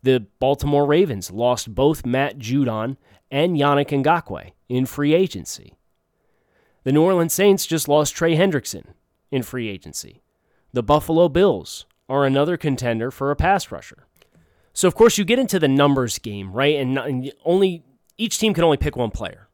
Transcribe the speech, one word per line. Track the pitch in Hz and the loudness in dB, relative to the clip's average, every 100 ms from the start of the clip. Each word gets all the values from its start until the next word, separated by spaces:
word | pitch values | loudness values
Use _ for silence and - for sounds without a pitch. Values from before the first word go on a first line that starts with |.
The | 131 127 104 _ | 2 0 -2 _
Baltimore | 131 143 147 147 143 | -2 0 0 0 2
Ravens | 151 185 101 90 | 2 2 -2 -8
lost | 95 120 123 - 110 | -2 0 -2 -4 0
both | 143 156 123 | 0 0 -2
Matt | 131 139 143 | -2 -2 -6
Judon | 113 135 131 107 117 135 _ _ _ | -4 -2 0 -2 -6 -8 _ _ _
and | 139 175 165 | -2 0 2
Yannick | 143 143 139 | 2 2 0
Ngakoue | 139 135 170 - 90 87 _ _ | 0 0 0 -2 -16 -16 _ _
in | 127 127 | -4 -4
free | - 147 | -2 0
agency. | 160 185 98 - - - _ _ _ _ _ _ _ _ _ _ _ | 2 0 -4 -14 -16 -18 _ _ _ _ _ _ _ _ _ _ _
The | 127 | 0
New | 143 | 2
Orleans | 170 185 165 | 4 2 0
Saints | - 202 196 - | 2 2 2 0
just | 156 147 | -4 2
lost | 151 147 - | 2 0 -2
Trey | 170 160 | 0 2
Hendrickson | 196 147 - 90 - _ _ _ _ | 2 0 -6 -14 -16 _ _ _ _
in | 135 | -6
free | 117 127 113 | -6 -8 -8
agency. | 95 82 71 - _ _ _ _ _ _ | -10 -14 -16 -16 _ _ _ _ _ _
The | 123 | -6
Buffalo | 110 151 156 160 175 | 2 2 2 2 4
Bills | 143 196 107 - - - _ _ | 4 2 0 -6 -18 -18 _ _
are | 135 139 | 0 2
another | 139 151 175 | 2 0 0
contender | 156 131 123 113 120 | -2 -2 -2 -2 -4
for | - 139 | -4 -4
a | 143 | 0
pass | 175 196 - | 2 2 -2
rusher. | 82 - - _ _ _ _ _ _ _ | -14 -16 -20 _ _ _ _ _ _ _
So, | - 185 | 0 0
of | - | 6
course, | 226 214 | 4 4
you | 180 | 0
get | 247 | 0
into | 254 190 | 0 0
the | 156 | 2
numbers | 135 143 135 123 - | 4 4 4 -2 -6
game, | 113 101 95 | -10 -10 -8
right? | 101 143 147 | -2 0 0
And, | 127 135 | -2 -4
and | 127 127 135 - | -4 -6 -8 -8
only, | 160 180 190 170 _ _ _ - | 0 2 2 -2 _ _ _ -8
each | 220 - | -6 0
team | 220 | 0
can | 190 | 2
only | 170 143 | 2 2
pick | 151 131 | 0 -2
one | 117 | -6
player. | - 196 - _ | -6 -12 -14 _